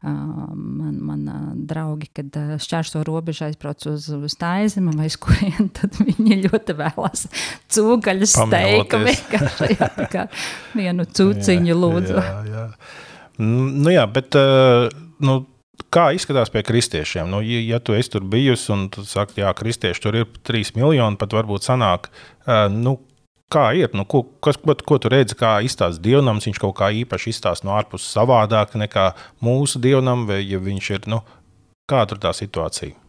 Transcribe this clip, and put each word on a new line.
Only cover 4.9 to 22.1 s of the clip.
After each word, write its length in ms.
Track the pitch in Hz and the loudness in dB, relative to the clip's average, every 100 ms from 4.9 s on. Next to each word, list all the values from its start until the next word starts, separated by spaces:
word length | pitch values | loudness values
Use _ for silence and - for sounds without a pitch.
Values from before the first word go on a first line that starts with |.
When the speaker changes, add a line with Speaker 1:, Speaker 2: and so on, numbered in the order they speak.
Speaker 1:
vai 160 | 156 156 | 0 -2
uz 80 | - | -4
kurien, 540 | - - 196 - 202 | 0 2 2 0 -2
<laughs> 60 | - | -2
tad 200 | 202 - | -6 0
viņi 460 | 208 175 220 196 | 0 2 4 4
ļoti 340 | 190 147 - 151 | 2 0 -2 -4
vēlas 480 | 151 - - - - - - - _ | -4 -4 -6 -6 -8 -8 -8 -10 _
cūgaļas 640 | 214 214 233 214 190 202 - | 2 4 4 2 0 2 4
steiku 540 | 113 - 190 208 - | 4 4 4 2 2
Speaker 2:
Pamieloties. 320 | - 247 269 | 2 2 0
Speaker 1:
vienkārši, 480 | - 214 143 - - 214 | -2 -2 -2 -2 0 0
jā, 100 | 156 - | 0 -2
tā 140 | - | -6
kā 140 | 185 190 - - - - | -4 -6 -8 -10 -12 -8
vienu 340 | 233 185 180 196 | -4 -2 -2 -4
cūciņu, 640 | - 196 202 202 180 170 | 2 2 4 2 2 4
Speaker 2:
Jā, 60 | 170 | 2
Speaker 1:
lūdzu. 400 | 175 170 180 98 | 2 2 0 0
Speaker 2:
jā, 160 | 95 101 107 | 0 -4 -6
jā. 160 | 110 113 107 - - - - - - | -8 -10 -14 -20 -20 -20 -20 -20 -4
Mm, 420 | 110 120 131 135 | 0 2 0 2
nu 160 | 151 180 | 4 4
jā, 80 | 110 | 4
bet, 300 | 120 131 147 | 0 2 4
ā, 560 | 135 135 131 120 120 143 160 _ | 6 6 8 6 4 -2 -20 _
nu... 140 | 139 131 131 _ _ _ - | 0 0 -2 _ _ _ 0
Kā 220 | 170 165 | 4 4
izskatās 400 | 170 - 139 113 | 2 -2 0 0
pie 80 | 110 104 | 0 0
kristiešiem? 680 | 113 - 80 76 90 85 | 0 0 -4 -4 -4 -4
Nu, 80 | 98 | -4
ja, 220 | 110 117 | -2 -4
ja 160 | 113 117 | -2 -4
tu 160 | 120 107 | 0 0
esi 160 | 123 | 0
tur 160 | 107 95 | -4 -2
bijusi 420 | 110 139 120 - 104 | 0 2 2 0 -2
un 100 | 95 | -2
tu 140 | - 101 | -8 -8
saki, 320 | - 101 - | -4 -4 -2
jā, 160 | 98 90 | -2 -2
kristieši 480 | 110 - 101 85 | -4 -4 -4 -2
tur 160 | 110 110 | -2 -2
ir 80 | 113 - | -2 -6
trīs 300 | - 117 101 - | -4 -4 -2 0
miljoni, 400 | 135 156 113 101 | 2 4 2 0
pat 160 | 104 | -2
varbūt 320 | 110 110 101 | -2 -2 -4
sanāk, 480 | - 127 107 90 - | -2 0 2 0 -4